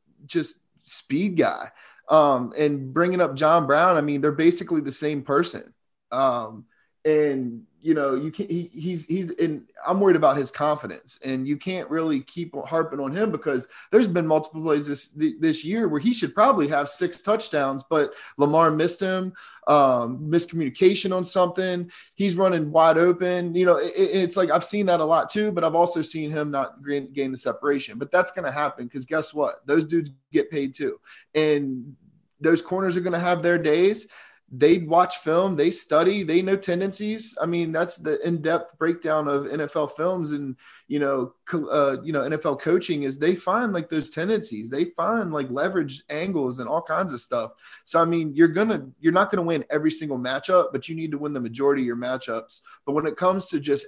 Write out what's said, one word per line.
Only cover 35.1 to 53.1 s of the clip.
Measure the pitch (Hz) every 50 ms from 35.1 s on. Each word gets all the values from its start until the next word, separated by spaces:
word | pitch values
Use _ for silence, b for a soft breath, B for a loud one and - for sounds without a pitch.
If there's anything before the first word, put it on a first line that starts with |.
| - -
film, | - 156 156 170 185 196 185
they | 147 147 170
study, | - - - - 156 156 165 180 202 208 190
they | 156 160 175
know | 185 185 196 196
tendencies. | 196 - 175 175 190 202 185 - 208 214 220 220 226 - - -
I | 156
mean, | 165 170 170 170 160
that's | 160 160 170 170 -
the | - 165 156 151 143 - 175
in-depth | 170 160 147 160 165 165 170 - _ -
breakdown | 160 165 170 170 - 160 156 156 151 147
of | 143 143 143 98
N | 123 156
F | 151 143 - 165
L | 151 143
films | - - 156 180 185 180 165 147 151
and, | 143 143 135 127 b b b b b b b
you | - 147
know, | 143 139 139 135 123 131 _ _ _
co-, | - - 165 143 -
uh, | - 151 143 139 135 - -
you | 156
know, | 156 143
N | 131 139 156
F | 151 -
L | 165 139 131
coaching | - 156 170 185 175 - 170 147 143
is | 135 135 139
they | 151 165 190
find, | 175 - - 190 226 247 226
like, | 196 175 156 -
those | 165 156 139 -
tendencies, | - 160 165 196 226 214 - - 117 104 110 117
they | 127 139 170
find, | 170 - - 170 196 226 233 208 175
like, | 156 147 135 131
leverage | 123 139 151 185 190 185 156 139 135 139 - -
angles | 147 151 170 190 190 160 135 127 123 127
and | 123 113
all | 143 165
kinds | 165 - 160 165 190 180 139
of | 120
stuff. | - - 127 120 110 113 - B B B B B B
So, | - - 165
I | 165
mean, | 165 170 170 160 151 139
you're | 143 170 170
gonna, | 151 175 214 226 214 156 135 131 131 _
you're | 151 160 165
not | 185 208 202
gonna | 208 190 170
win | 170 170 147 127 -
every | - 151 151 160
single | 156 160 160 151 139 127
matchup, | 123 127 131 143 - - 185 180 160 - -
but | 131 127 -
you | 165
need | 160 160 156
to | 151 143
win | 147 147
the | 147 135
majority | 120 113 117 120 139 139 135 135 127
of | 120
your | 120
matchups. | 120 123 123 131 131 - - 113 113 117 - - - b b b b b
But | -
when | 139 151 151
it | 156